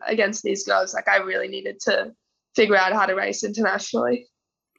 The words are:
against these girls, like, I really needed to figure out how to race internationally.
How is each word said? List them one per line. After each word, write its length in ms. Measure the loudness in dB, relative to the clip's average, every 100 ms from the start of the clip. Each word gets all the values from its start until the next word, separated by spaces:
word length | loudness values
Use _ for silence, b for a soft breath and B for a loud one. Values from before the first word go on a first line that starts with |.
| -2
against 360 | 0 0 -2
these 220 | -4 -4
girls, 300 | 0 0 0
like, 140 | -2 0
I 100 | 0
really 300 | 0 -4 -6
needed 300 | -8 -10 -6
to 320 | 0 0 -2 -10 _ _ _ 2
figure 200 | 4 4
out 160 | 4
how 140 | 2 0
to 80 |
race 300 | 0 -2 -4
internationally. 840 | -4 -2 0 0 -2 -2 0 -2 -4 _ _ _ _